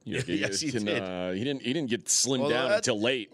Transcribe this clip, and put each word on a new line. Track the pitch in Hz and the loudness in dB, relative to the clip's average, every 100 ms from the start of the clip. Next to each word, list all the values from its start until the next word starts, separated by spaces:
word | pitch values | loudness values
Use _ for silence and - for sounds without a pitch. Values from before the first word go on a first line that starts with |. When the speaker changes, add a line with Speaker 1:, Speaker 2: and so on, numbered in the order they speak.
Speaker 1:
You | 110 87 | -6 -6
Speaker 2:
<laughs> | 123 | -2
Yes, | - 131 101 | -2 0 -2
he | 151 | -2
Speaker 1:
can, | 120 104 | -2 0
Speaker 2:
did. | 120 | 0
Speaker 1:
uh, | 92 90 90 | -2 -4 -2
he | 95 | -2
didn't, | 135 139 | -2 -2
he | 120 | -2
didn't | 170 131 | -2 0
get | 113 - | -2 0
slimmed | - 127 131 | 2 2 2
Speaker 2:
Well, | 143 | 2
Speaker 1:
down | 139 131 | 2 2
Speaker 2:
that, | 214 | 2
Speaker 1:
until | - 101 | 2 2
late. | 113 135 101 | 2 0 -2